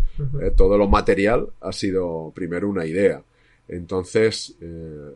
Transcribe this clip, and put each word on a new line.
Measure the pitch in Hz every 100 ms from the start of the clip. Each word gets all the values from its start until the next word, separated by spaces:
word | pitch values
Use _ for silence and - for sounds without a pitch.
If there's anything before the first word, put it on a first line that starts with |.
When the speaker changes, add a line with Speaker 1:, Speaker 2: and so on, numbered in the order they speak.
| - -
Speaker 1:
Ujú. | 139 143
Speaker 2:
eh, | -
todo | - 95 101
lo | 101
material | 104 101 98 101 123 - -
ha | 90
sido | - 101 92 87 82 78
primero | 87 87 87 101
una | 95
idea. | 82 87 98 69 - _ _ _ -
Entonces, | 87 85 92 90 110 110 - - -
eh, | 85 82 80 76 73